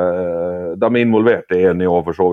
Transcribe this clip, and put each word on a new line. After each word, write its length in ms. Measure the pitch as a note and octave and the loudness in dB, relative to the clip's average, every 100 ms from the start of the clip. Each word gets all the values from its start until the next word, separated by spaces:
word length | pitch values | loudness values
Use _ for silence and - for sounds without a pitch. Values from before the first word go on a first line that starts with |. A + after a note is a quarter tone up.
| F2+ | -2
eh, 680 | F2 F2+ E2+ F2 F2+ F2 F2+ | -2 -4 -4 -6 -6 -8 -2
de 80 | A2+ | 0
er 160 | A#2+ | 2
involvert 480 | A#2 A2 A#2 A2 - | 2 2 2 0 0
i, 140 | F2+ F#2 | 2 2
enige 240 | F2 F2+ | 2 0
over 220 | F2 E2 | 0 -2
for 100 | E2 | -2
så 100 | F2+ | 0